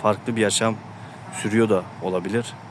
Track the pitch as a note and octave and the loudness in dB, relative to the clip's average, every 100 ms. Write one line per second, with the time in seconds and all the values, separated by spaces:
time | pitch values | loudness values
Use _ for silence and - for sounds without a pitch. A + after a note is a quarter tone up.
0 | G#2+ G2+ - A2+ G#2 - A2+ G#2 - - | 2 2 0 2 2 4 0 -2 -8 -16
1 | - - - - G#2+ A2 A2 F#2+ F2+ - | -16 -16 -12 -6 2 4 6 4 0 -6
2 | F#2 F#2 F#2 A2+ A2+ - - | -2 -2 0 -2 -4 -10 -14